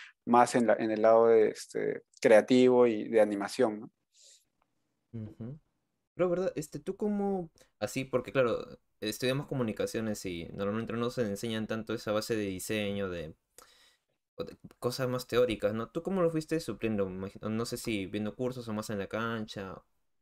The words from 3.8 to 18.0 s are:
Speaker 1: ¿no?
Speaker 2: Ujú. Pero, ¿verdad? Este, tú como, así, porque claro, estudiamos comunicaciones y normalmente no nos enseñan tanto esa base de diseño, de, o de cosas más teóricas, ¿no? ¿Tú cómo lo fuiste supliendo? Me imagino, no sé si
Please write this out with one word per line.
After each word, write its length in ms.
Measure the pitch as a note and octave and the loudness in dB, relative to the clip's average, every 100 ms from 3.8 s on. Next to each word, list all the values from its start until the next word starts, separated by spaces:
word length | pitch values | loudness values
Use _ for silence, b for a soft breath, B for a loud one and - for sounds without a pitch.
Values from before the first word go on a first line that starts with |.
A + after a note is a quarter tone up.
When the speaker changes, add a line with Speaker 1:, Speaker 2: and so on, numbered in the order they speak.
Speaker 1:
¿no? 100 | - _ _ b b b _ _ _ _ _ _ _ | -12 _ _ b b b _ _ _ _ _ _ _
Speaker 2:
Ujú. 460 | A2+ G#2+ - A#2 D#3 _ _ _ _ _ - | -14 -12 -12 -14 -14 _ _ _ _ _ -2
Pero, 140 | F3+ | -2
¿verdad? 240 | F3 F#3 - | 0 -4 -6
Este, 240 | - D3 | -8 -10
tú 160 | F#3+ G3 | -10 -6
como, 540 | G#3 G3+ G3+ F#3+ E3 _ b _ | -4 -2 -2 -4 -6 _ b _
así, 260 | G#2 C#3 C3 | -6 -4 -4
porque 260 | B2 - | -4 -2
claro, 480 | C3+ A#2+ - - - _ _ | 0 0 0 -6 -18 _ _
estudiamos 460 | G#2+ - B2+ C#3 - | -8 -2 -2 -2 -4
comunicaciones 760 | C#3 A2+ - G2+ A#2 A2 G#2 F#2+ | -4 -4 -2 -4 -4 -4 -6 -6
y 200 | E2+ E2 | -8 -8
normalmente 400 | - G2+ A2 A2+ | -6 -4 -4 -4
no 60 | A#2 | -4
nos 180 | A#2+ B2+ | -4 -2
enseñan 500 | G#2+ G2 A#2 A2 G#2+ | -4 -4 -6 -6 -4
tanto 260 | A2 G#2+ | -6 -6
esa 180 | A2+ - | -6 -4
base 240 | G#2+ - A2 | -4 -2 -2
de 80 | G2+ | -2
diseño, 640 | F#2 - G#2+ G2+ G2+ G2 | -6 -4 -4 -4 -4 -6
de, 260 | F2 D#2 - _ _ b b b b b _ _ - | -6 -10 -16 _ _ b b b b b _ _ -10
o 80 | |
de 140 | - - - _ | -10 -12 -20 _
cosas 280 | B2 B2+ B2+ | -6 -2 -2
más 180 | B2 - | -4 0
teóricas, 460 | A#2 B2 G#2 G2+ | 2 2 2 -2
¿no? 160 | A2 A2+ | -2 -6
¿Tú 140 | E3 | -6
cómo 180 | F3 F#3+ | -4 0
lo 100 | E3+ | 0
fuiste 280 | D#3+ D#3 D#3+ | 0 -2 -4
supliendo? 480 | C#3 G2+ A2 G#2 F#2 | -4 -4 -2 -2 -2
Me 80 | F#2 | -4
imagino, 340 | F#2+ - G#2+ | -8 -8 -4
no 160 | A2 A#2+ | -2 -2
sé 120 | A#2+ | -4
si 280 | - G#2 | -2 -2